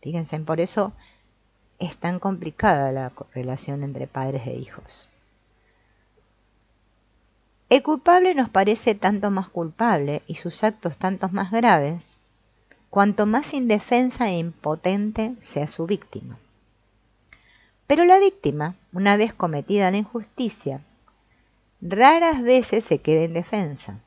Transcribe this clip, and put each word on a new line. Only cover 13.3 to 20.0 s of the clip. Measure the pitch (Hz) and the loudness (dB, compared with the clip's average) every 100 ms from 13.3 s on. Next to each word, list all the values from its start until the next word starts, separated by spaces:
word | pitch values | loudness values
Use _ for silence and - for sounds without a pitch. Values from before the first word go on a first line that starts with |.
| 233 277 | -2 -4
indefensa | 285 247 208 - 240 254 240 233 | -6 0 -2 0 0 0 -2 -4
e | 180 | -2
impotente | 170 165 - 156 180 196 208 214 220 247 | -6 -8 -8 -4 -2 -2 -4 -6 -8 -8
sea | - - 143 | -10 -8 -6
su | - 165 | -8 -6
víctima. | 190 - - 127 117 _ _ _ _ _ _ _ _ _ _ _ _ _ _ _ | -6 -8 -18 -16 -20 _ _ _ _ _ _ _ _ _ _ _ _ _ _ _
Pero | 294 349 | 4 6
la | 370 | 8
víctima, | 392 392 - 147 151 185 _ | 6 2 -6 -4 -6 -10 _
una | 175 196 208 | -2 2 4
vez | 214 | 2
cometida | - 180 151 143 202 190 | -2 -4 -4 -2 0 2
la | |
injusticia, | 196 | 0